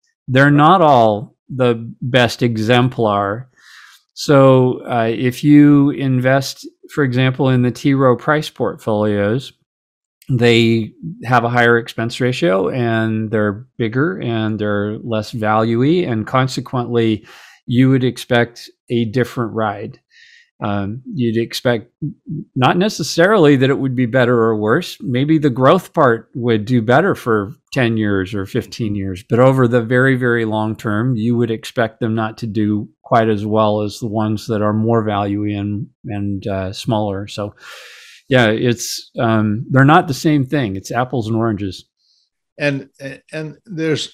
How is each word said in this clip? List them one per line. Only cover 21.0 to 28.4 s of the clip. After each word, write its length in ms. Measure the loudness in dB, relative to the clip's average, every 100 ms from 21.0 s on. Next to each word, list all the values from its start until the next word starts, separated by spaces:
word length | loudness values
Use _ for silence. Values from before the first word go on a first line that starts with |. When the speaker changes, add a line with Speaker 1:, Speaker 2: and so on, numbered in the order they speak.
| -10
Speaker 1:
you'd 340 | -4 -2 -2
expect 520 | -4 -4 -2 -2 -4 _ -10 -10 -12 -12 -8 0
not 200 | 2 2
necessarily 800 | 0 -4 -4 2 4 4 4 4
that 140 | 2
it 80 | 0
would 160 | -2
be 120 | -2 0
better 300 | 0 2 2
or 200 | 2 0
worse. 420 | 0 0 -2 -10
Maybe 380 | -6 -2 0 2
the 120 | 0
growth 420 | 2 4 4 0
part 380 | 0 2 2 -4
would 300 | -6 0 0
do 180 | 0 0
better 320 | 2 2 2
for 400 | -2 -2 -2 -2 -10 _
ten 240 | -4 -2 0
years 380 | -2 -2 -2
or 100 | -6